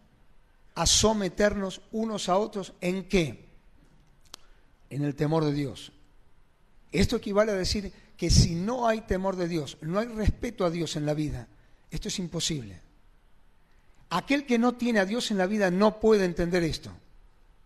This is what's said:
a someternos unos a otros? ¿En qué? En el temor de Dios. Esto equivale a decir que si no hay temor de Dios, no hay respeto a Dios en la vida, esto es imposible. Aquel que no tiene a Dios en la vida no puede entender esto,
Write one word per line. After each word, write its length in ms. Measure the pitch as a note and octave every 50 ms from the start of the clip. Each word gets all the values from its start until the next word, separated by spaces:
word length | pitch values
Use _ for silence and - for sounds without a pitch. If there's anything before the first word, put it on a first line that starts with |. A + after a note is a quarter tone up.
| _ _ _ _ - - - - - _ _ _ _ - -
a 120 | D#3+ E3
someternos 960 | - - - G#3 G#3+ A3 G#3 G3 F3 - - G#3 G#3 G#3 G3+ G3 F#3+ F3+ - - -
unos 360 | - A3 A3+ A3+ G#3+ F#3+ - F#3
a 100 | F3 G3
otros? 340 | A3 G#3+ - G3 F3+ - - -
¿En 280 | F#3 F3 F#3 F#3+ F#3 -
qué? 420 | G#3 F#3 D#3+ C3 G#2 - - - - - _ - - - - - - - _ _ - _ - - - - - - - - - - _ _ _ -
En 140 | B2+ C#3
el 120 | D3 D3 C3+
temor 300 | - D3+ D3 D#3+ D#3+ D#3
de 80 | D3
Dios. 400 | C#3+ D3 C#3+ B2+ F#2+ - - - - - - _ - - - - - - - _ _ _ _ _ - - - -
Esto 240 | - F#3 G3 - A#3+
equivale 360 | A3 - G#3+ G3 G3+ G#3+ A3
a 40 | G3+
decir 360 | F#3+ F3+ - - G#3 G3 F#3 - - - - -
que 140 | - F3+ E3
si 240 | - - - F3+ E3
no 340 | E3+ F#3 A3 B3+ B3+ A#3+ A3+
hay 140 | A3 A3+
temor 340 | A3 - G3 F#3 F#3+ G3 F#3
de 120 | F#3 F3+ E3+
Dios, 280 | F3 D#3+ C#3 B2+ - -
no 160 | D#3 D#3 F3+ G3+
hay 80 | A#3
respeto 580 | A#3+ A3 G#3+ G#3 - - - - A#3+ - - F#3+
a 60 | E3+
Dios 260 | E3 E3+ D#3+ C#3+ -
en 80 | D#3 D3
la 100 | D3 D3+
vida, 340 | D3+ D3+ C#3+ B2+ B2+ A2+ - - - - - - - _ -
esto 180 | - D#3 - G#3
es 100 | - -
imposible. 640 | F3+ D#3+ - E3 - - E3 C#3 A2+ G2 F#2 F2 - - _ _ - - - _ _ _ - - - - _ _ _ _ _ _ _ - - - - -
Aquel 380 | E3 F3+ - - C#4 D4 C#4+
que 120 | - A#3+ A3+
no 160 | A#3+ B3 A#3+
tiene 260 | A#3+ A#3 A#3+ A3+ G#3
a 40 | F#3+
Dios 260 | F#3 A3 B3 A#3+ -
en 80 | G#3+ F#3+
la 80 | F3+
vida 240 | F#3 G#3+ G#3+ G3+ F3+
no 300 | F3 F#3+ G#3 G#3+ G#3 G#3+
puede 240 | - A3 A3 G#3 F#3+
entender 380 | F3 E3+ - E3+ E3+ F3+ F3+
esto, 280 | E3+ D3+ B2 - - G#2+ F2 - - - - - - - _ _ - _ - _ -